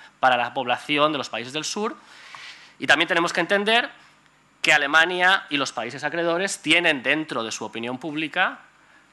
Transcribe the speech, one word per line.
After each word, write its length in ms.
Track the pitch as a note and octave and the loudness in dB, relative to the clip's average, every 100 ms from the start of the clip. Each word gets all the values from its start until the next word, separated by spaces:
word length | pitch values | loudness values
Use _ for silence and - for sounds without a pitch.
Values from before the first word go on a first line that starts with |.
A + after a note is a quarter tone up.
| - _ | -20 _
para 160 | B2+ B2 | 2 2
la 160 | A#2+ | 0
población 580 | C#3 B2 A#2+ - D3 D3+ | -4 -2 -4 0 2 2
de 60 | C#3+ | 0
los 120 | A#2+ | -6
países 220 | A2+ A#2+ | -8 -8
del 140 | D3 D3+ | -8 -8
sur. 320 | G#3+ A3 - - - - - - - - - | -6 -6 -8 -16 -20 -20 -18 -18 -20 -20 -6
Y 80 | C3+ | 2
también 220 | D3 E3+ | 2 4
tenemos 240 | E3+ E3+ | 2 0
que 80 | - | 0
entender 480 | E3+ G3+ G#3 A#3 C4+ - - _ _ _ _ _ | 0 0 2 2 0 -8 -20 _ _ _ _ _
que 100 | - | 2
Alemania 720 | D3+ C#3+ D#3+ E3+ F3+ F3+ G3 - | 4 4 4 4 4 4 2 0
y 80 | C#3+ | -2
los 160 | C3 | -2
países 300 | - A#2 C3+ | -4 -8 -6
acreedores 580 | D3 E3+ E3+ E3+ F#3+ - | -4 -2 0 0 -2 -4
tienen 420 | D#3 E3+ F3 C#3+ | 2 2 4 0
dentro 400 | B2 D3 D3+ C3 | 0 -2 -2 -6
de 80 | A2 | -6
su 140 | - A2 | -8 -8
opinión 320 | A2+ A#2+ B2 | -8 -8 -8
pública, 600 | E3 D3 D#3 F3+ G3+ C4+ - _ _ _ _ | -8 -6 -4 0 -2 -2 -16 _ _ _ _